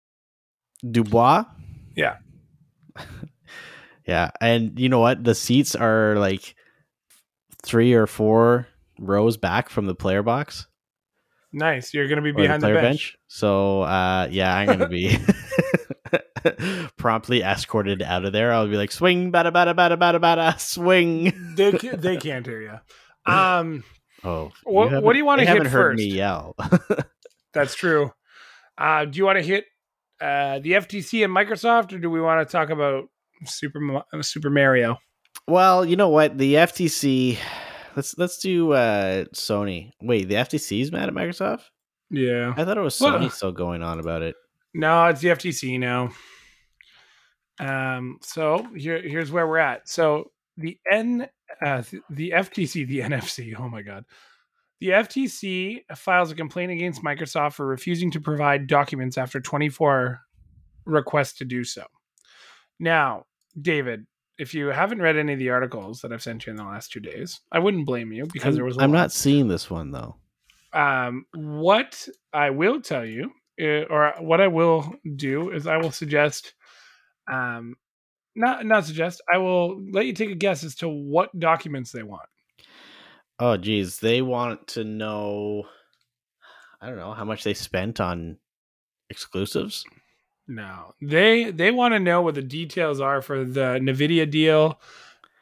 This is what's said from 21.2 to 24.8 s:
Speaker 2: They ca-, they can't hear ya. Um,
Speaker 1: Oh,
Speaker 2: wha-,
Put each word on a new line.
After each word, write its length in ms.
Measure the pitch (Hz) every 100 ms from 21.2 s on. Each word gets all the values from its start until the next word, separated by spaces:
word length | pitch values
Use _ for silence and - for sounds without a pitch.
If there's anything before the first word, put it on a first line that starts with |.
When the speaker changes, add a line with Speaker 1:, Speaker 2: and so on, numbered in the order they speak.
| 180 185 175
Speaker 2:
They 180 | 165 202
ca-, 240 | 185 247 214
they 200 | 180 180
can't 300 | 151 131 120
hear 160 | 113
ya. 160 | 107 110 - - _ _ -
Um, 580 | 180 185 180 165 151 - _ _ _
Speaker 1:
Oh, 260 | 92 82 78 -
Speaker 2:
wha-, 240 | - 196